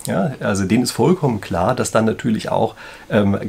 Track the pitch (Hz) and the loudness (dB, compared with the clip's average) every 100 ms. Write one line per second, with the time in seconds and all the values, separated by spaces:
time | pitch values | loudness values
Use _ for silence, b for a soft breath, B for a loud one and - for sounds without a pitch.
0 | - 143 175 127 123 101 95 117 120 - | -4 -2 -2 -2 -2 -2 2 2 0 2
1 | 131 180 139 104 - 87 95 127 107 113 | 2 2 0 -2 -4 -2 0 0 0 2
2 | 113 104 120 107 - 95 110 - B B | 2 0 -2 -2 -2 0 -2 -4 B B
3 | B 120 101 101 | B 2 2 0